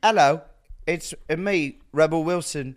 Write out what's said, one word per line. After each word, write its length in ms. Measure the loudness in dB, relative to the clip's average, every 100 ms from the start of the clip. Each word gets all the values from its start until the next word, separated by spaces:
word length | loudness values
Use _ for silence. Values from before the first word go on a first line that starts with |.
Hello, 380 | 2 4 4 2 -6 -20 _ -10
it's 300 | -6 -6 -6 -16 -6
me, 440 | -6 -2 -2 -2 -8 _
Rebel 320 | 2 2 4
Wilson. 520 | 0 -2 -4 -8 -10